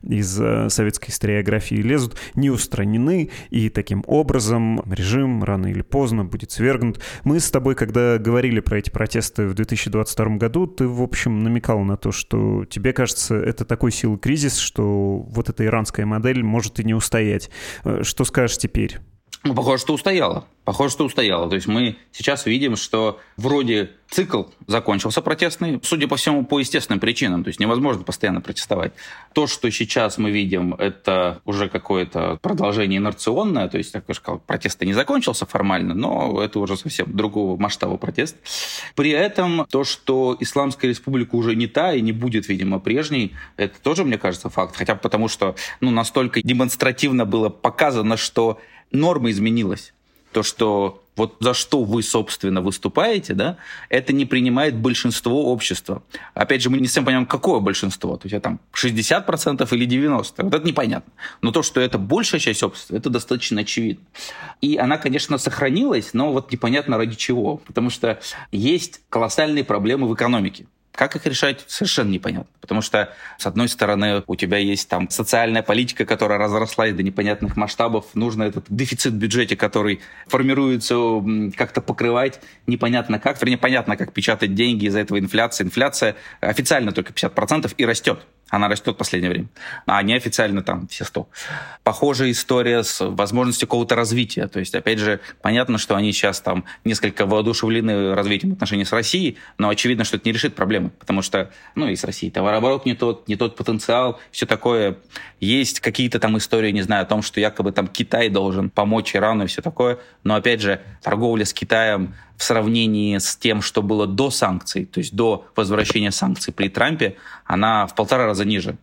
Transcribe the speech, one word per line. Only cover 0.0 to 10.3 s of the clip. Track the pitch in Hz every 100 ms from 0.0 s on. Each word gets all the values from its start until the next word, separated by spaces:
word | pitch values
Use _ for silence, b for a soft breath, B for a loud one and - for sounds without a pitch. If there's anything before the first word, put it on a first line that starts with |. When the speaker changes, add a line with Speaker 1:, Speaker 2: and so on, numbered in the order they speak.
Speaker 1:
из, | - 104 95 98
э, | 113 110 110
советской | 107 107 - -
историографии | - 104 104 101 107 - 107
лезут, | 110 147 120 - B -
не | 139
устранены, | 123 - 107 101 110 139 180 151 B B
и | 120 110
таким | 107 - 98 -
образом | 147 143 135 107 117 113 113 101
режим | 92 92 127 135 117
рано | 98 98 95
или | 95
поздно | - 135 131 110
будет | 90 - -
свергнут. | - 120 135 120 - B B -
Мы | 165
с | 160
тобой, | 135 127 131
когда | 110 113 120 113
говорили | 110 120 127 113
про | - 104
эти | -
протесты | 107 110 113 - - 101
в |
две | 98 110
тысячи | 113 -
двадцать | 107 110
втором | - 110